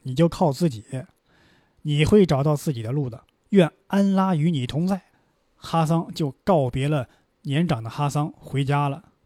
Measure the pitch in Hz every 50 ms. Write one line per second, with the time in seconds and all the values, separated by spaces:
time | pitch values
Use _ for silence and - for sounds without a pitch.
0 | - 135 127 147 170 165 - - 185 151 131 - 175 156 113 104 - - - -
1 | - - _ _ _ _ _ _ _ _ _ _ _ _ _ _ - 151 147 147
2 | 151 - 214 214 185 156 151 131 143 156 147 139 - 165 131 113 107 107 127 151
3 | 135 120 107 - _ _ _ _ _ - 202 190 170 147 _ _ _ - 190 196
4 | 202 196 190 190 190 190 180 151 147 175 170 131 123 - - 151 175 190 202 180
5 | _ _ _ _ _ _ _ _ _ _ _ _ - - - 165 160 147 165 165
6 | 160 - 175 - 160 135 - _ - - 185 156 131 123 - 131 135 147 156 139
7 | 120 - _ _ _ _ _ _ - 143 135 156 175 170 143 113 113 113 - -
8 | 147 139 127 147 147 - - _ - - - 135 139 131 143 143 147 139 139 165
9 | - _ _ _ _